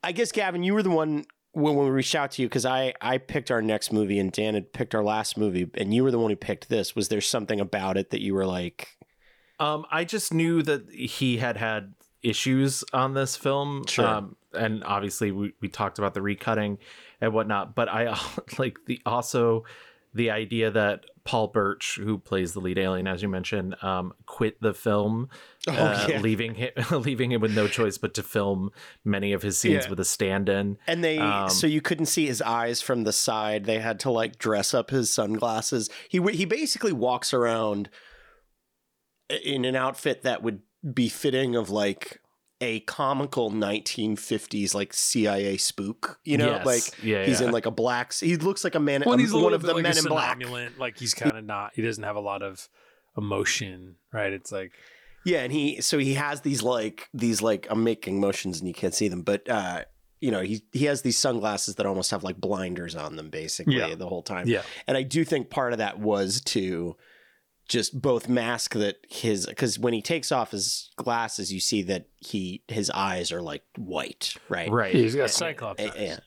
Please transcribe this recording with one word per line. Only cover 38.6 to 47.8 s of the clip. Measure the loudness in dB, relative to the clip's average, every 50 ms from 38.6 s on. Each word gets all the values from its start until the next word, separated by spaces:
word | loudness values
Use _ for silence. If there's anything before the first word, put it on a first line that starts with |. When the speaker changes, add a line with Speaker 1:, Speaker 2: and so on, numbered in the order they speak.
| _ _ _ _ _ _ _ _ _ _ _ _ _ _
Speaker 1:
i-, | -8
in | -6 -4 -4 -2 0 0
an | 0 0
outfit | 0 0 -2 -2 -2 -2 -2 -2 0 0
that | -2 -2 0 -2
would | -4 -4 -4 -12 _ _ _ -10 -4 0
be | 2 2 2
fitting | 0 -2 -2 0 2 2 0 2 0
of, | 0 0 0
like, | 0 2 2 2 0 -2 -8 -14 -14 -18 _ _ _ _ _ _ _ _ -4
a | -4 -4 -4
comical | -6 -8 -4 -2 0 0 2 0 -2 -2 0 0 0 0
nineteen | 0 0 0 0 0 -2 -4 -6 -4 -2 -2 -2 -2
fifties, | -2 -2 -2 -2 -4 -4 -4 -4 -2 -2 0 0
like, | -2 -2 -2 -2
C | -2 0 0 2 2 2
I | 2 2 2
A | 0 0 0 0
spook, | -2 -2 -2 -4 -6 -6 -6 _ -8 -10 -10 _ _
you | 0 2 2
know, | 4 2 2
Speaker 2:
Yes. | 0 0
Speaker 1:
like, | 2 2 2 0 -2 -8 -6 -2
Speaker 2:
Yeah, | 0 0 2 2
Speaker 1:
he's | 2 2 4
Speaker 2:
yeah. | 2 2
Speaker 1:
in, | 2
like, | 0 0
a | -2
black | -2 0